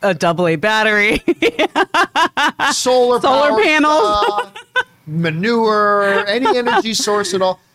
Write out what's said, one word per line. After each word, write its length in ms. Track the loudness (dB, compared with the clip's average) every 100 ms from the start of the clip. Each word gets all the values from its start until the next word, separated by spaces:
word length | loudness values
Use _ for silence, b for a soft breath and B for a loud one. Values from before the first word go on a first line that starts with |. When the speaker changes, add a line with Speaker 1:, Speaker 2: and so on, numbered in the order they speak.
Speaker 1:
a 120 | -4
double 320 | 0 -2 0 0
A 120 | 0
battery? 680 | -2 0 0 2 0 -2 -2
<laughs> 1500 | 0 0 0 -2 -2 -2 0 0 0 -2 0 -4 -2 -4
Speaker 2:
Solar 460 | -2 0 2 2 2
Speaker 1:
Solar 0 |
Speaker 2:
power 420 | 2 2 2 2
Speaker 1:
panels? 640 | 2 2 2 2 2 0 0
Speaker 2:
stuff, 280 | -2 -6 -10 -8 -6 -6 _ -10
manure, 1200 | -4 -2 -2 -2 0 2 2 2 2 2 0 -2
any 300 | -2 0 0
energy 360 | 0 -2 -2
source 400 | -4 -2 -2 -2
at 80 | -2
all. 180 | -2 -4 _